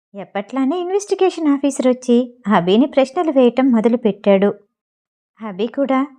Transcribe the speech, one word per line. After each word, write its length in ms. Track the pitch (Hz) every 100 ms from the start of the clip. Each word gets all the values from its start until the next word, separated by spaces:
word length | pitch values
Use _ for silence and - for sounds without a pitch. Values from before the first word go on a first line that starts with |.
| _
ఎప్పట్లానే 640 | 202 180 196 202 262 262 359
ఇన్వెస్టిగేషన్ 680 | 349 403 403 381 381 349 311
ఆఫీసర్ 400 | 277 285 - 254
వచ్చి 480 | 247 247 240 247 - 202
అభిని 320 | 208 170 208 294
ప్రశ్నలు 440 | - 262 359 320
వేయటం 420 | 269 247 240 269
మొదలుపెట్టాడు. 800 | 226 220 240 214 196 202 196 202 202 _ _ _ _ _ _ _ _
అభి 260 | 220 180 233
కూడా 400 | 277 269 262 285